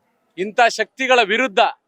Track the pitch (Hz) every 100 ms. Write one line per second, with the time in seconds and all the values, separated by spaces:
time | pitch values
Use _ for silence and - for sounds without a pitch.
0 | _ _ _ - 202 202 233 - 208 -
1 | 262 262 196 226 262 196 185 -